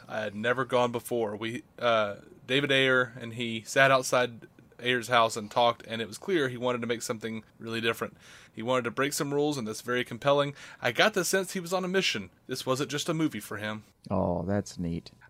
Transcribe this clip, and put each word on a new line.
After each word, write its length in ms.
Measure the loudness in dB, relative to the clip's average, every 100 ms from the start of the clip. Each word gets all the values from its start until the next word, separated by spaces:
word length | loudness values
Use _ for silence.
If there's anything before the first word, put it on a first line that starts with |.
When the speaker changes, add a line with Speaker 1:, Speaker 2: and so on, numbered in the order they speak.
| -8
Speaker 1:
I 140 | -6
had 120 | -6
never 300 | -2 0 0
gone 300 | 2 2 2
before. 420 | 0 -2 -2 0 -2
We, 280 | -6 -6 -10 -2
uh, 380 | 2 4 2 -2 -14 -14 -2
David 240 | 0 4
Ayer 400 | 4 4 4 2 -4
and 140 | -10
he 300 | -6 -6 -6 0
sat 240 | 4 6
outside 560 | 6 2 2 2 -4 -20 -20 -20 -6
Ayer's 280 | 0 0 4
house 260 | 4 4 2
and 160 | -2
talked, 340 | 2 4 2 -4
and 160 | -6
it 60 | -6
was 100 | -8
clear 300 | -2 0 0
he 80 | -2
wanted 240 | -2 -2
to 80 | -2
make 140 | -4
something 420 | -4 -6 -6 -10 -12 -14
really 220 | -8 -2
different. 340 | 0 -2 -4 -10 -20 -20 -18
He 100 | -8
wanted 220 | 0 0 0
to 60 |
break 200 | -2 -2
some 220 | -2 -2
rules, 240 | 0 0 0
and 100 | -4
that's 140 | -6
very 240 | -2 -2 -2
compelling. 480 | -2 2 4 2 -4 -16 -4
I 120 | -2
got 200 | 4 4
the 120 | 4 0
sense 260 | 0 -2
he 80 | -6
was 140 | -4
on 100 | -2
a 60 | 0
mission. 400 | 0 0 -2 -6 _ -10
This 180 | -6 -2
wasn't 240 | -2 -2
just 200 | -4 -2
a 40 |
movie 280 | 0 0 -2
for 160 | -8 -6
him." 260 | -6 -6 -10 _ -4
Speaker 2:
Oh, 340 | 0 2 0 0
that's 320 | -2 -2 -6
neat. 320 | -4 -4 -8 -18